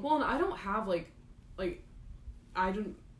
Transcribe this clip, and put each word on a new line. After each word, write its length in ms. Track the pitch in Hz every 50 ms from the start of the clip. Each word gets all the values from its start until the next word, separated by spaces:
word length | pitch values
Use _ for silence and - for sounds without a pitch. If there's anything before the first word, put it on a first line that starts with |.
Well, 160 | 226 294 311
and 80 | 294 170
I 120 | - 254 285
don't 180 | 370 392 - -
have, 280 | 180 196 202 226 202 190
like, 220 | 175 170 160 - - - - - - - - - -
like, 260 | - - 175 - - - - - - - - - - - - - - - - -
I 140 | 185 185 190
don't, 220 | 190 214 208 - - - - - - -